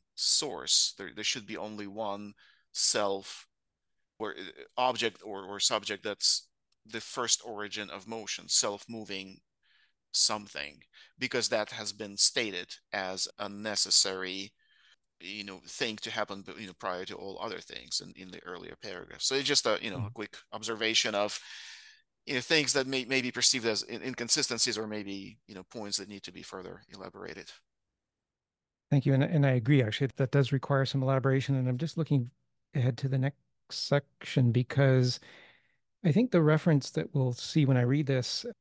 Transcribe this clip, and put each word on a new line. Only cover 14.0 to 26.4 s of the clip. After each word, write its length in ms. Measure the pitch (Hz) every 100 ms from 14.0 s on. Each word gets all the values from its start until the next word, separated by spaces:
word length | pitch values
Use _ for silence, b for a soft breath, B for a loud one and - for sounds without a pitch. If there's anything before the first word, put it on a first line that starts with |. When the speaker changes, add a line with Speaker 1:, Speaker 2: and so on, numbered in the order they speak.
| 101 95 92 95 98 _ b b b b _ _
Speaker 1:
you 240 | 87 104
know, 160 | 101 92 73
thing 300 | - 123 110
to 120 | -
happen, 360 | 113 104 98 98 82
you 100 | 107
know, 60 | 90
prior 240 | 101 90
to 120 | 95 101
all 220 | 98 95
other 180 | 110 92
things 420 | - - - -
in, 120 | 92 -
in 160 | 92
the 100 | 90 -
earlier 300 | 90 82 82
paragraphs. 460 | 107 90 82 78 -
So 80 | 135
it's 80 |
just 220 | 135 143 120
a, 120 | 104
you 100 | 107
know, 60 | 90
a 20 |
Speaker 2:
Mm-hmm. 140 | 104
Speaker 1:
quick 240 | 117 104 - -
observation 640 | 107 107 113 110 110 123 104
of, 220 | 104 - B B B B B B B _ -
you 100 | 135
know, 60 |
things 320 | 123 160 139
that 140 | 147 131
may, 180 | 135 120
may 160 | 131
be 100 | 127
perceived 340 | 127 120 135 113
as 180 | 107
in-, 180 | - 113
inconsistencies 760 | 104 127 117 - 135 117 - 107
or 100 | 110
maybe, 500 | 107 98 98 98 104 _
you 80 | 101
know, 80 |
points 340 | 90 123 104 101
that 120 | 98
need 140 | 101
to 80 | -
be 100 | 90